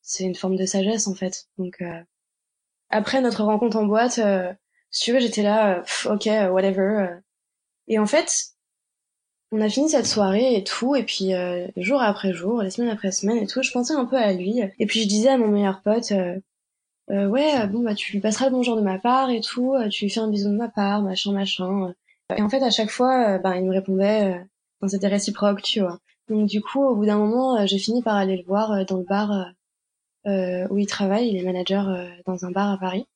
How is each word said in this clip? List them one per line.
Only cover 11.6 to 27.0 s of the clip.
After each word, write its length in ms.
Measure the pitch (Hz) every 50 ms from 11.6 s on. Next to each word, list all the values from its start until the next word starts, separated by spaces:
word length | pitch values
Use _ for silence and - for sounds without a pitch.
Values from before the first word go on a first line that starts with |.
| 180 - -
jour 240 | 185 180 196 269 277
après 320 | 247 214 202 - - 196 180
jour, 300 | 170 170 196 233 240 208
les 80 | 190
semaines 180 | 185 - 240 240
après 240 | 220 214 - 190 185
semaines 240 | - - 196 233
et 100 | 233 214
tout, 160 | 196 - 254 262
je 80 | -
pensais 220 | - 247 247 240 320
un 140 | 294 247
peu 100 | 240 262
à 160 | 262 233 208 190
lui. 300 | 180 180 190 220 247 220 190 - _
Et 80 | 220
puis 160 | 208 - 220 226
je 60 | 202
disais 200 | 202 214 220 262
à 80 | 269
mon 120 | 254 226 214
meilleur 340 | 208 202 202 196 190 196 _
pote, 280 | 208 214 233 233 - 208
euh, 260 | 196 185 180 180 190 - _ _ _ _ _ _ _ _ _ _ _ _ -
euh, 160 | 202 196 202
ouais, 340 | 196 208 262 294 311 302 262
euh, 60 | 220
bon, 140 | 202 196 233
bah, 140 | 240 226 214
tu 180 | 208 - - -
lui 80 | 202
passeras 260 | 196 214 214 - 254
le 60 | 269 254
bonjour 240 | 254 247 247 233
de 40 | 220
ma 180 | 208 196 190 190
part 300 | - 240 247 262 269 254
et 140 | 247 226 220
tout, 320 | - - 247 247 254 269
euh, 140 | 269 233 208
tu 140 | 202 - 208
lui 40 | 202
fais 100 | 190 226
un 100 | 220 220
bisou 180 | 208 202 202 208
de 80 | 202
ma 120 | 208 233 233
part, 340 | - - 202 196 202 208 208
machin, 300 | 190 185 185 - 202 202
machin. 600 | 196 196 196 - - 185 185 196 202 190 180 180 _ _ _ _ _ _ _ 190
Et 60 | -
en 80 | 208 208
fait, 140 | 226 269 262
à 80 | 247
chaque 200 | - - 220 208
fois, 440 | - - 247 254 262 254 240 214 196
euh, 40 | 185
bah, 200 | 180 190 180 180
il 60 | 185
me 60 | 185 185
répondait, 600 | 190 190 196 190 190 196 202 214 220 208 196 180
euh, 60 | 175 185 190 _ _ _ _ _ _
enfin, 80 | - 196
c'était 200 | 202 196 190 202
réciproque, 520 | 196 202 202 - 202 - 196 202 202 196
tu 200 | - - - 220
vois. 180 | 196 180 170 - _ _ _ _ _ _
Donc 160 | 220 214 214
du 160 | 202 - 214 208
coup, 200 | - - 269 277
au 140 | 269 247
bout 80 | 208